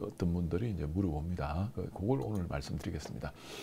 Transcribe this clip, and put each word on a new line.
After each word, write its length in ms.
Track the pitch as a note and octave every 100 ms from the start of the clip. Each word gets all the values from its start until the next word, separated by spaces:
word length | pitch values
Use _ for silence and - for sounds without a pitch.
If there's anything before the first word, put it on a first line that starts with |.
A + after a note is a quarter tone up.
어떤 320 | G#2+ - F2+
분들이 380 | F2 E2+ E2+ A#2
이제 160 | F2+ D2
물어봅니다. 840 | F2 F#2+ D2+ E2 F2 D2 D#2+ G2+
그, 160 | - F2+
그걸 260 | - G2+ C3+
오늘 240 | A2 G#2 E2+
말씀드리겠습니다. 840 | C#2+ - D2+ - E2 - - C#2+ - - -